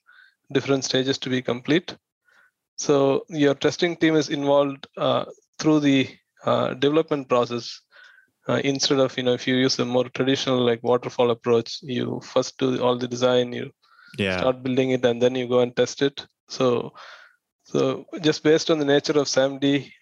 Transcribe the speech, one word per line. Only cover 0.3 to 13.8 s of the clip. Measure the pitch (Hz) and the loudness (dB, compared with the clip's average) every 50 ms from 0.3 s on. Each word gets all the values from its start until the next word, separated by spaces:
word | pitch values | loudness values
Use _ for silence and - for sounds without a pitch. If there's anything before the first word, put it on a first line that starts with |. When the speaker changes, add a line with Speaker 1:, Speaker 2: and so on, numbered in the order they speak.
| _ _ _ - | _ _ _ -4
Speaker 1:
different | 147 143 - 135 139 135 123 | -2 -2 0 0 -2 -2 -2
stages | - - 131 131 135 135 - | -2 -2 -2 0 -2 -2 -4
to | - 131 | -4 -4
be | 127 127 | -4 -2
complete. | 123 - 120 123 - 139 147 180 175 - - - _ _ _ _ _ _ _ _ _ _ _ _ _ _ _ | -2 -4 -6 -4 -2 0 0 0 -2 -4 -14 -18 _ _ _ _ _ _ _ _ _ _ _ _ _ _ _
So | - - - 147 139 139 139 135 - - - | -4 0 2 2 4 4 2 2 0 -4 -6
your | 175 151 143 139 135 | -2 2 2 2 2
testing | - - 147 - - 180 170 165 | 2 0 -2 0 0 -2 -2 0
team | - 165 160 160 | 0 0 2 2
is | 156 139 135 | 2 0 0
involved, | 147 143 139 143 143 143 143 139 139 139 - - - | -4 -2 0 2 2 2 2 0 -2 -8 -14 -16 -8
uh, | - 151 131 127 123 - - - _ _ _ _ - | -4 -2 0 0 -2 -2 -6 -12 _ _ _ _ -2
through | - 156 156 151 | 2 2 2 4
the, | 147 143 139 135 127 - - _ _ _ _ _ - | 4 4 4 2 2 -2 -6 _ _ _ _ _ -2
uh, | 123 120 120 123 - - | 0 0 0 0 -2 -2
development | 127 139 143 151 160 160 - 151 143 127 - | 0 0 2 2 2 0 0 -2 -4 -2 0
process, | 127 120 120 113 120 120 113 - - - _ _ _ - - - - _ _ _ _ _ _ - | 0 0 0 0 -4 -8 -8 -10 -16 -18 _ _ _ -20 -20 -20 -20 _ _ _ _ _ _ -4
uh, | 123 135 - | -2 0 0
instead | 139 139 135 - - 143 135 | 0 -2 0 0 2 2 2
of, | 135 123 - | 2 0 0
you | 131 127 | -2 -2
know, | 123 123 | 0 0
if | 120 - | 0 0
you | 135 127 | 0 2
use | 127 131 131 - - | 2 2 2 0 0
a | 123 | -2
more | 120 123 127 123 123 | 0 0 0 -2 -2
traditional, | - - 131 135 135 - - 135 131 127 123 | -2 -2 0 0 0 0 0 0 0 2 2
like, | 120 117 113 | 2 0 0
waterfall | 117 120 123 123 - 123 - - 123 120 | 0 0 0 0 0 -2 0 0 2 2
approach, | 117 - - 123 117 117 117 - - - | 0 0 0 2 2 2 2 -2 -8 -12
you | - 143 123 123 123 120 123 123 - | -10 -6 -6 -4 -4 -4 -6 -8 -8
first | - - 131 127 - - | -4 -2 -2 -2 -2 -4
do | - 135 131 127 120 | -2 -2 -2 0 0
all | 120 123 123 | 0 0 0
the | 123 127 120 | -2 -4 -6
design, | 123 120 127 123 123 123 123 123 | -4 0 0 2 2 2 0 -2
you | 120 120 120 - - _ | -6 -10 -10 -12 -14 _